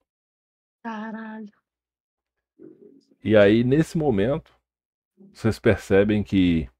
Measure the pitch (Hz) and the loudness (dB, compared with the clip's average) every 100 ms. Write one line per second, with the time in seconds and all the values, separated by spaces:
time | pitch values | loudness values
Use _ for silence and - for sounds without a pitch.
0 | _ _ _ _ _ _ _ _ 233 214 | _ _ _ _ _ _ _ _ -16 -14
1 | 220 220 220 220 208 _ _ _ _ _ | -12 -14 -14 -16 -18 _ _ _ _ _
2 | _ _ _ _ _ _ - - - _ | _ _ _ _ _ _ -20 -20 -20 _
3 | _ _ 98 107 101 113 123 143 160 175 | _ _ 0 4 6 4 2 0 0 -2
4 | 151 104 107 151 - _ _ _ _ _ | -2 0 -2 -4 -10 _ _ _ _ _
5 | _ _ - - 113 101 120 101 - 98 | _ _ -20 -6 -4 -2 0 -2 0 2
6 | 104 107 98 98 90 82 76 _ | 2 0 -2 0 2 0 -4 _